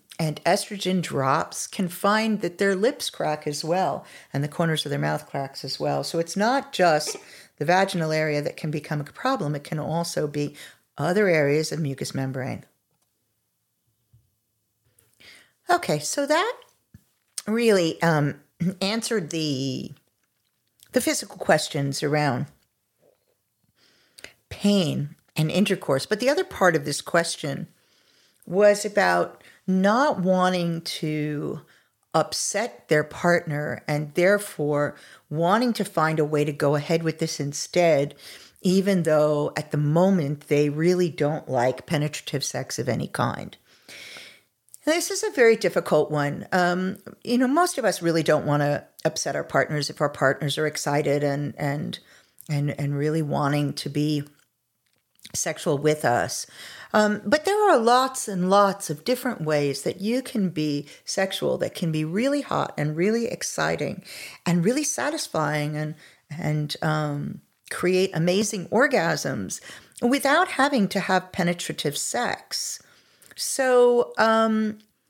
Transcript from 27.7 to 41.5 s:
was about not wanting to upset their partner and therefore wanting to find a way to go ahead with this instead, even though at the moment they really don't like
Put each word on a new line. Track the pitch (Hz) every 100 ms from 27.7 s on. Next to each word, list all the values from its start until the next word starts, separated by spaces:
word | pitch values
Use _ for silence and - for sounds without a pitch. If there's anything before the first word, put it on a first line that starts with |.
| _ _ _ _ _ _ _ -
was | 180 208 208
about | 208 208 185 175 - - - - -
not | 190 196 233 294 214
wanting | 180 185 180 185 170 165
to | - - 156 151 151 147 151 156 - _ _ _ _
upset | 160 151 - - 202 240 - -
their | 151
partner | 151 - 175 175 - 147 151 123 -
and | 151 147 180
therefore | 180 202 202 - 147 147 147 - - - -
wanting | 151 170 214 247
to | 220 196
find | - 156 160
a | 151
way | 151
to | 151
go | 143 147 147
ahead | 147 165
with | 165 151
this | 156 -
instead, | 143 143 - 175 170 143 143 - - - - _
even | 185 190 190 185
though | 160 156 151 147 147 -
at | -
the | 147
moment | 147 165 190 190 143 147 -
they | 147 147
really | 147 170 180 175
don't | - 147 156
like | -